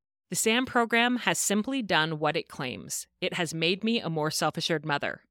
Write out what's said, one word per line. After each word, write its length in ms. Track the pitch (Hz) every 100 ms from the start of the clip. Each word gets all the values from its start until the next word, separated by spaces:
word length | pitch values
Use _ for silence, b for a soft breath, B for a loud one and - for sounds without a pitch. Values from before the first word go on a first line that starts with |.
| _ _ -
"The 60 | 180
sam 320 | 226 233 262
program 500 | 254 233 233 240 247
has 220 | - 165
simply 420 | - 202 208 269
done 380 | 202 170 156 156
what 180 | 151 156
it 100 | -
claims. 600 | - 127 98 65 - - -
It 140 | 180 175
has 200 | 170 160
made 280 | 165 196
me 160 | 220 233
a 100 | 160
more 200 | 160 151
self-assured 560 | - 156 - - 160 151
mother. 380 | 143 98 - _